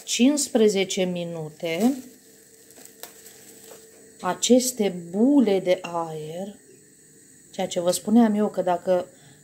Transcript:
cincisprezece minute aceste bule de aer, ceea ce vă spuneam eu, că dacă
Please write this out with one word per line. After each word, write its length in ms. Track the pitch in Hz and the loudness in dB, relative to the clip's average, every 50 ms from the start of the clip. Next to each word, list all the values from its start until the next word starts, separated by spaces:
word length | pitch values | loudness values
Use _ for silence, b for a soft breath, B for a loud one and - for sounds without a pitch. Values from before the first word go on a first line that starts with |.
| - | -10
cincisprezece 1000 | - - - 240 277 294 277 285 - - 233 220 208 190 196 185 185 - 196 185 | -8 0 2 4 4 4 2 -2 -2 2 4 4 4 4 2 -2 -2 -2 -2 -2
minute 880 | 180 180 175 170 170 170 165 156 151 156 - 175 165 160 170 214 254 285 254 - - - - _ - - _ _ _ - _ _ _ - - - - - - - - - - - - - - - - - - - - - - - - - - - - - - | -2 -2 -6 -6 -8 -8 -10 -10 -12 -12 -10 -6 -6 -2 0 0 0 0 -2 -8 -16 -20 -20 _ -20 -20 _ _ _ -20 _ _ _ -20 -20 -20 -20 -20 -20 -20 -20 -20 -20 -20 -20 -20 -20 -20 -20 -20 -20 -20 -20 -20 -20 -20 -20 -20 -20 -20 -20 -20 -8
aceste 840 | 185 180 175 - - - 240 254 247 - - - 208 190 180 175 170 170 | -6 -6 -4 -4 2 4 4 4 4 0 -4 -2 -2 -2 -2 -4 -10 -8
bule 500 | 175 202 233 277 294 285 226 208 196 185 | -2 0 2 4 4 4 4 4 2 0
de 180 | 175 180 180 180 | 2 0 -2 -2
aer, 720 | - 170 170 170 165 160 156 156 151 156 165 180 202 220 - - _ - - _ _ _ _ _ _ _ _ - _ _ - _ _ _ | -2 -6 -6 -6 -6 -6 -10 -12 -12 -12 -12 -12 -12 -12 -14 -20 _ -20 -20 _ _ _ _ _ _ _ _ -20 _ _ -20 _ _ _
ceea 140 | - - 190 | -8 -6 -6
ce 140 | 185 - 180 | -4 -4 -2
vă 100 | 170 175 | 0 0
spuneam 440 | 175 - - 220 214 240 233 214 208 | -2 -2 -2 2 4 4 4 4 2
eu, 140 | 208 214 202 | 0 -2 -2
că 140 | 208 185 | -2 -2
dacă 420 | 175 180 175 175 - 185 180 180 175 - b b b b b b | -2 -2 -2 -2 0 0 0 0 -2 -6 b b b b b b